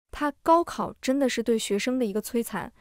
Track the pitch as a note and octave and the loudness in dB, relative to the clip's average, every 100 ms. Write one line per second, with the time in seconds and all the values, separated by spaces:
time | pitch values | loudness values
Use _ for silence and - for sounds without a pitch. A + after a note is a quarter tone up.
0 | _ - D4 - - E4 E4+ - F#3 - | _ -6 -4 -2 4 4 4 -4 -6 -4
1 | - C#4 C4 A#3 A3+ A3+ - G3+ B3+ B3+ | -2 2 2 0 0 0 0 -2 0 0
2 | A3+ G#3 - A#3 A3+ F#3+ A#3+ - | 0 -2 -4 -4 -4 -6 -8 -14